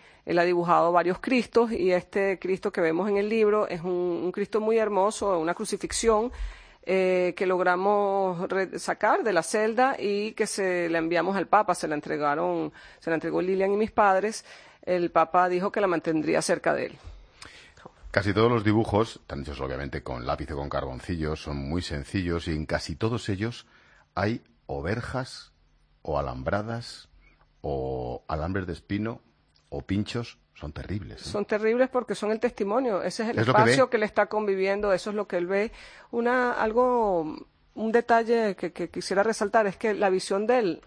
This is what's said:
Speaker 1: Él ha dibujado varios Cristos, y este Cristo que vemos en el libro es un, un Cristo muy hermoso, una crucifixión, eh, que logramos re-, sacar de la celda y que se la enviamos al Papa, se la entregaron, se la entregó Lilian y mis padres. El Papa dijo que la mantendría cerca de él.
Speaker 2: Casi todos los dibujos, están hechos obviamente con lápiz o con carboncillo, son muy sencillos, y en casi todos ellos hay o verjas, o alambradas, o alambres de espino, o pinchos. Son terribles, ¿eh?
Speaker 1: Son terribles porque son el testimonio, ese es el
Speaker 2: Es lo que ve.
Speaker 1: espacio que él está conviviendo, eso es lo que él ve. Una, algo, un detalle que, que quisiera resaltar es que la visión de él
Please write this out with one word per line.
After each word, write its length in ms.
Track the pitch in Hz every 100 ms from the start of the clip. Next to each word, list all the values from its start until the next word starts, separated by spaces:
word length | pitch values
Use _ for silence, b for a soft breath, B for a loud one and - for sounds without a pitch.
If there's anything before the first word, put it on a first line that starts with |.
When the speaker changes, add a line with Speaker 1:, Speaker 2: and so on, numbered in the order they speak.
| b b -
Speaker 1:
Él 140 | 175
ha 40 | 175
dibujado 480 | 175 170 160 170
varios 260 | 175 170 180
Cristos, 540 | - 254 - 233 233
y 180 | 233 185
este 480 | 180 - 202 196 180
Cristo 320 | 180 185 208
que 80 | 196
vemos 300 | 165 165 208
en 80 | 202
el 100 | 208
libro 400 | 226 208 214 208
es 140 | 175
un, 100 | 180
un 400 | 180 180 170 175
Cristo 300 | 202 202 220
muy 160 | 214 226
hermoso, 600 | 214 202 196 - 202 175
una 140 | 160
crucifixión, 760 | 175 214 196 160 - 226 214 240 B B B B B
eh, 500 | - 190 185 180 180 170
que 100 | 185
logramos 1040 | 180 185 180 196 208 202 196 190 170 190
re-, 300 | 190 185 175
sacar 440 | - 170 214 349 240
de 80 |
la 100 | 175
celda 540 | - 214 220 233 262 -
y 320 | 208 202 214
que 140 | - 208
se 400 | - 190 180 170
la 120 | 165
enviamos 360 | 165 170 175 196
al 120 | 160
Papa, 280 | 202 202 175
se 140 | 160
la 60 | 147
entregaron, 760 | - 151 147 147 180 170 151 B B B
se 100 | -
la 60 | 160
entregó 260 | 165 160
Lilian 320 | 180 190 190
y 40 | 202
mis 140 | 214
padres. 540 | - 208 190 208 226 B B B B
El 280 | - 180 170
Papa 380 | 170 160 180 180
dijo 200 | 180 196
que 120 | 214
la 60 | 196
mantendría 540 | 165 165 160 151 160
cerca 320 | 160 170 165
de 120 | 143 -
él. 120 | - B B B B B B B B B _ -
Speaker 2:
Casi 240 | 98 98
todos 160 | 98 117
los 120 | 117
dibujos, 540 | 104 107 107 104 113 -
están 240 | - 71
hechos 180 | 69 69
obviamente 420 | 67 65 69 73
con 240 | 67 64 62
lápiz 240 | 73 71
o 40 | 71
con 140 | 71
carboncillo, 640 | 69 67 64 - 85 76 78
son 220 | 78 71
muy 240 | 69 87
sencillos, 680 | - 76 67 98 87 85 85
y 40 | 78
en 100 | 76
casi 300 | 80 - 78
todos 340 | 110 117 -
ellos 380 | 95 113 - - b b b b -
hay 260 | 101 117 _ _ -
o 160 | 69
verjas, 720 | 80 113 - 127 131 - - _ _ _ _ _
o 160 | - 71
alambradas, 920 | 67 64 65 101 107 117 - - - b b b b _
o 600 | 73 69 65 65 62 62 -
alambres 380 | 78 85 98 87
de 80 |
espino, 480 | 82 - 104 110 123 _ _ _ _ -
o 120 | -
pinchos. 580 | - 98 104 120 120 - _ -
Son 160 | 76
terribles, 500 | 73 67 101 101 107 -
¿eh? 20 |
Speaker 1:
Son 160 | 208 202
terribles 440 | 247 220 240 254
porque 260 | 254 226 202
son 160 | 214
el 80 | 226
testimonio, 640 | 247 - 202 226 254 180
ese 200 | 180 -
es 60 | 226
el 100 | -
Speaker 2:
Es 60 | 117
lo 80 |
que 60 | 208
ve. 40 | 220
Speaker 1:
espacio 180 | 277 254
que 60 | 226
él 60 |
está 220 | 214 - 208
conviviendo, 680 | 214 208 190 190 202 208
eso 180 | 180 214
es 40 | 208
lo 120 | 196
que 100 | 180
él 80 | 175
ve. 260 | 196 226 B B B B
Una, 440 | 233 233 254 247
algo, 920 | - 220 226 254 247 214 175 156 - - _ _ -
un 160 | 220
detalle 640 | 233 233 233 226 233 214 180
que, 160 | 175
que 180 | - 170
quisiera 320 | 180 - 190
resaltar 460 | 220 214 202 226 202
es 80 | -
que 160 | 220
la 160 | 202 196
visión 380 | 185 - 196 214
de 100 | 247
él 220 | 196 151